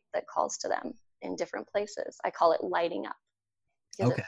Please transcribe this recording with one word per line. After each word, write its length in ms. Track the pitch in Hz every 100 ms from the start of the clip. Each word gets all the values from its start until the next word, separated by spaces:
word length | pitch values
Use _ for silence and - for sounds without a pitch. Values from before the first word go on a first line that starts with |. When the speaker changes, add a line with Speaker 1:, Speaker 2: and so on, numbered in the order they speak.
| _
Speaker 1:
that 120 | - -
calls 300 | - - -
to 100 | -
them 260 | - - - _ _
in 140 | - 170
different 320 | 175 - -
places. 480 | 202 208 - - -
I 60 | -
call 220 | - 170
it 100 | -
lighting 420 | 185 175 170 180 -
up 100 | - _ _ _ _ _ _ _ -
because 160 | 123
Speaker 2:
Okay. 100 |
Speaker 1:
it 40 | -